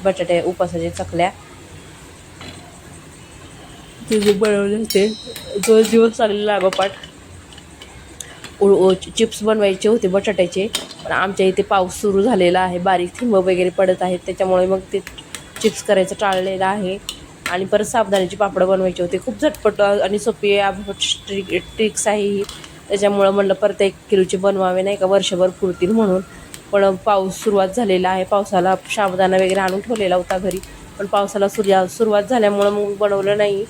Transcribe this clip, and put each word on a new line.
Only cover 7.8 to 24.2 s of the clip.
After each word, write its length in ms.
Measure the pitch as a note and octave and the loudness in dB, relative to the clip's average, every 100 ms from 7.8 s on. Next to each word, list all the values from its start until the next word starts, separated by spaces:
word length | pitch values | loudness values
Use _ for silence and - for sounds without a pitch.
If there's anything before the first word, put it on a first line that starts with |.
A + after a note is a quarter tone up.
| - - - - - - - - | -20 -20 -20 -18 -18 -18 -20 0
उ-, 80 | G3+ | 4
उ-, 240 | F#3+ F#3 F#3 - - | 6 4 2 -4 -4
चिप्स 260 | A3 - | -2 -2
बनवायचे 460 | G#3 A3 G3+ F#3+ G#3 | -2 2 0 2 2
होते 180 | A#3 G3+ | 2 2
बटाट्याचे, 600 | F#3+ G3+ F#3+ F3+ F#3+ G#3 - - - - | 0 -2 0 0 0 -4 -6 -12 -14 -4
पण 60 | |
आमच्या 340 | C#3+ F#3+ G3 F#3+ | -2 -2 0 0
इथे 160 | F#3+ | 2
पाऊस 400 | G3 G3 F3+ - | 0 0 0 -2
सुरू 200 | G#3+ G3 | 0 2
झालेला 380 | G#3 F#3+ F3 F#3 | 2 2 2 2
आहे, 180 | F#3 F3+ | 0 -2
बारीक 320 | F#3+ F3+ F3+ - | 0 0 -2 -4
थेंब 160 | B3 G3+ | 0 2
वगैरे 340 | F#3 F3+ F3+ | 2 0 0
पडत 320 | F3+ F#3+ F#3 | 2 0 2
आहेत, 180 | F3+ F3+ - | -2 -4 -6
त्याच्यामुळे 400 | F3+ F#3 F#3 F#3 | -4 0 2 2
मग 140 | F#3+ F#3 | 0 -2
ते 60 | G3 - - - - - - | -8 -8 -18 -16 -18 -16 -2
चिप्स 220 | A3+ - | -2 -2
करायचं 320 | - G3 F#3 G3 | 0 2 2 -2
टाळलेलं 440 | G3+ F#3 F#3 F#3+ F#3+ | -2 -2 -2 -2 -2
आहे. 320 | G#3 F#3 G3 - - - - - | -2 -4 -6 -10 -18 -20 -14 -8
आणि 140 | F3+ F#3+ | -6 0
परत 200 | G#3 G#3+ | 0 0
साबुदाण्याचे 520 | A#3+ G3+ G3 F#3 G3 | 0 2 0 0 -2
पापड 260 | G3+ F#3 | -2 0
बनवायचे 400 | F#3 F#3+ F#3 F3 | 2 2 0 -2
होते, 140 | F3 F#3 | -4 -4
खूप 240 | - G#3 | -6 -2
झटपट 400 | D4+ D4 G#3+ G#3 | -2 0 -2 2
आणि 380 | G3+ G3+ F#3+ G#3 | 2 2 0 -2
सोपी 380 | G#3+ G#3+ G#3 G3+ | -2 -2 0 2
आहे, 340 | G3 F#3+ G3+ G3 - - - | 0 -4 -10 -6 -6 -6 -6
ट्रिक-, 300 | G3 F#3 E3 | -8 -4 -6
ट्रिक्स 500 | - - A3 G3+ A3 | -6 -2 -2 0 -2
आहे 140 | G#3 | 0
ही, 220 | G3+ G3+ G3+ - - - - | 0 -2 -6 -12 -20 -20 -6
त्याच्यामुळं 420 | G3 G3+ G3+ G3 | 0 0 4 2
म्हणलं 220 | G3+ G3 | 4 2
परत 280 | F#3+ G3+ F#3+ | 2 0 0
एक 120 | G3 F#3 - | -2 -2 0
किलोचे 280 | G3+ | 0